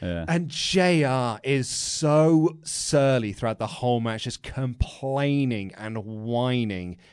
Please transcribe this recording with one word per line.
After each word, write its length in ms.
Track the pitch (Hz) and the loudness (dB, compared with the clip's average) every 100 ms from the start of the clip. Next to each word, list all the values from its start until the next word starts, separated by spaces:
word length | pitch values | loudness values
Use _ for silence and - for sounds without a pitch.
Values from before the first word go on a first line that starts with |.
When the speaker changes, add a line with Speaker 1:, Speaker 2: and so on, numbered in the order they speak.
Speaker 1:
Yeah. 240 | 90 85 82 | -4 -2 0
Speaker 2:
And 220 | 170 170 | -2 -2
J 540 | - - 185 180 170 | -4 -2 2 4 4
R 360 | 143 131 123 107 | 4 2 -2 -4
is 240 | 131 139 123 | 0 0 0
so 880 | - - - 156 151 160 160 160 160 | -4 -6 -2 2 6 6 6 4 0
surly 680 | - - - 147 139 131 110 | -10 -8 0 4 4 4 0
throughout 280 | 98 117 107 | -4 -4 -4
the 80 | 107 | -6
whole 320 | - 123 120 | -2 0 0
match, 240 | 113 110 | 0 -4
just 180 | 127 - | -8 -10
complaining 1300 | - - 131 123 - - 135 135 143 143 135 110 98 - | -10 -6 -4 -2 -4 -4 -4 0 2 2 2 -2 -6 -10
and 260 | 107 110 | -10 -8
whining. 920 | 104 110 110 117 127 123 113 92 90 87 - | -8 -8 -2 0 2 0 0 -4 -6 -10 -16